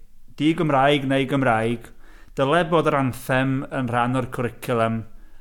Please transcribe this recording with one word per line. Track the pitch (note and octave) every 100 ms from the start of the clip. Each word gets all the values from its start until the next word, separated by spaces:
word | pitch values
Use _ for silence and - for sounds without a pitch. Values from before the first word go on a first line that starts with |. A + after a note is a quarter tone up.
| - - -
di-Gymraeg | - D3+ E3 D#3+ C3+ C#3 D3 C3
neu | C3+ C3+
Gymraeg, | C#3 B2+ A2 A2+ A#2+ - - - - -
dyle | - C3+ E3 D#3+
bod | E3 D3+
yr | D3
anthem | C3 A2+ - C3 C3 C3+ -
yn | C#3+ B2
rhan | A#2+ B2 C3
o'r | A#2+
cwricwlwm | - A#2 - - A#2 A2+ A2+ G#2+ - - -